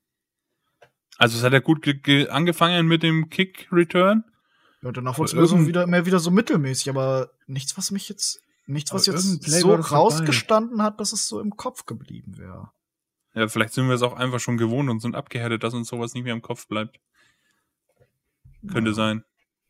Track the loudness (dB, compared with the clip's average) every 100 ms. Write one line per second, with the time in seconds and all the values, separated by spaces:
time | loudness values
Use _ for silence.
0 | _ _ _ _ _ _ _ _ _ _
1 | _ 0 2 2 4 4 4 0 0 -2
2 | 2 2 2 0 0 2 2 4 2 2
3 | 2 0 0 -2 -4 -6 -2 2 2 4
4 | 4 4 0 _ _ _ _ _ -10 -6
5 | -6 -2 0 4 6 6 4 2 2 2
6 | 4 2 4 2 4 2 0 -2 -2 -2
7 | 0 0 -2 _ -12 -8 -8 -6 -6 -6
8 | -8 -8 -8 -8 _ _ -10 -8 -6 -2
9 | 0 0 -2 -2 0 2 4 4 4 4
10 | 4 2 0 -2 2 0 0 -2 -2 -2
11 | -6 -6 -6 -6 -6 -6 -10 -10 -12 -14
12 | -14 -18 -16 -16 -16 -16 -18 _ _ _
13 | _ _ _ -4 -2 -2 -6 -4 -2 -2
14 | -4 -4 -6 -6 -4 -2 -2 -2 -4 -4
15 | -6 -8 -10 -8 -6 -4 -6 -8 -10 -10
16 | -10 -8 -8 -8 -10 -14 -8 -8 -8 _
17 | _ _ _ _ _ _ _ _ _ _
18 | _ _ _ _ -20 _ -6 -2 0 0
19 | -2 -2 -8 _ _ _